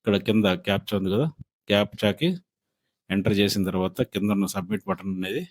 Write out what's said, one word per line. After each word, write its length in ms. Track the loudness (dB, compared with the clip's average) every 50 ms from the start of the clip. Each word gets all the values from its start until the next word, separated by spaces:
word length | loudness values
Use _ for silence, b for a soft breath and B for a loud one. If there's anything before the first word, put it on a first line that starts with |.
ఇక్కడ 140 | _ 2 0 2 2 2
కింద 180 | 2 4 4 4 2 2 0 -2
క్యాప్చా 260 | -2 -2 -2 -2 -2 -2
ఉంది 100 | 0 0 0
కదా, 120 | 0 0 0 -2 _ -20 _ _ _ _ _
క్యాప్చాకి 580 | 2 2 2 0 -4 -2 0 0 0 2 -2 -2 -2 -4 _ _ _ _ _ _ _ _ _ _ _ _ _ _ -2
ఎంటర్ 200 | 0 0 0 2 4
చేసిన 220 | 2 2 2 0 -2 -2
తర్వాత 300 | 0 -2 -2 -2 -2 -4 -4 -4 -2
కింద 160 | -2 0 0 2
ఉన్న 120 | 2 0 -2 -2
సబ్మిట్ 320 | -6 -6 -4 -6 -6 -2 -4 -6
బటన్ 200 | -4 -4 -8 -6 -6
అనేది 260 | -6 -4 -4 -6 -8 -10